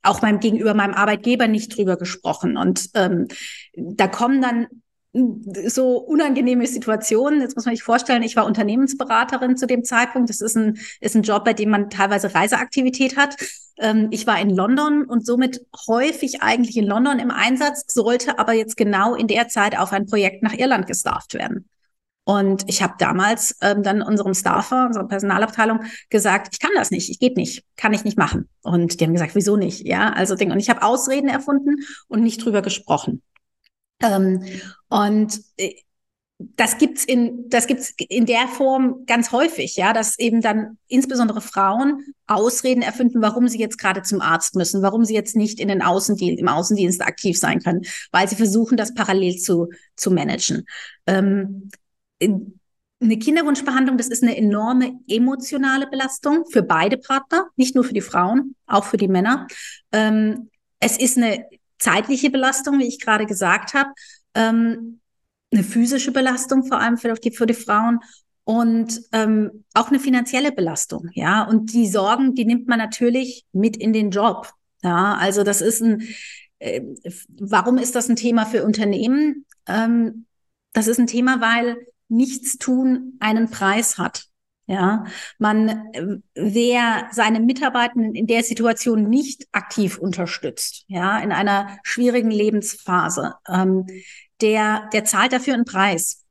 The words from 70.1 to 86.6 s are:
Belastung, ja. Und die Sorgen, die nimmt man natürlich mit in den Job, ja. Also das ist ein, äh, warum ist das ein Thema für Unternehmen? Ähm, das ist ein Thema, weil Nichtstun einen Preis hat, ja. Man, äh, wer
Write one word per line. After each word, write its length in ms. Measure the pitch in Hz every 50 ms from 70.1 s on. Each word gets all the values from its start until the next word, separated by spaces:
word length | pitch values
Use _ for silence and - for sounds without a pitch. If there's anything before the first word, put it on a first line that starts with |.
| 254 247 240 - - 254 285 294 262
Belastung, 560 | - 185 165 156 - - - - 156 - 170 -
ja. 300 | - - 160 196 220 208
Und 300 | - 220 220 220 220 220
die 140 | 240 233
Sorgen, 480 | 196 185 214 190 202 233 247 269 262 254
die 100 | 254 226
nimmt 240 | 226 233 240 247 247
man 100 | 240 226
natürlich 640 | 220 220 226 - 247 240 240 262 262 254 - - _ _
mit 240 | - 185 208 226 220
in 160 | - - 220
den 200 | 220 220 214 202
Job, 380 | 185 202 208 226 190 - - - _ _ _ _ _ _
ja. 340 | - 180 175 170 190 202 208
Also 280 | - 175 196 196 208 202
das 160 | 202 202 -
ist 220 | 165 220 220 220
ein, 220 | 226 233 214 214 220 - - - - - - - - _ _ _
äh, 220 | - - - - - - 139 - _ 175 - - - _ -
warum 400 | - 202 196 214 185 185 233 247
ist 180 | 254 240 240 -
das 140 | 247 226 -
ein 60 | 233
Thema 300 | 233 220 240 233 233 214
für 180 | 220 233 208 175
Unternehmen? 800 | 214 208 202 220 202 202 - 220 233 262 285 302 302 285 294 - _ _ _ _
Ähm, 580 | - 190 214 226 226 233 233 226 226 226 226 226 _ _ _ _ _ _ _ _ _
das 160 | _ 226 214
ist 120 | 220 240 247
ein 80 | 240
Thema, 340 | 233 - 240 247 254 262 233
weil 340 | 226 226 233 233 233 240 240 240 - - _ _ _ _
Nichtstun 1080 | 226 226 262 262 - - - 269 - - - - 254 254 262 262 254 254 - - - -
einen 300 | 208 214 214 226 226 226
Preis 480 | - - 196 190 202 220 226 - - -
hat, 260 | 175 - - - - _ _ _ _ _ _ _ _
ja. 400 | - 190 196 180 190 214 220 - - - - - - -
Man, 320 | _ 220 214 214 220 220 220 220 220 220 220 226
äh, 240 | 127 165 196 202 196 - _ _
wer 760 | - 170 214 196 233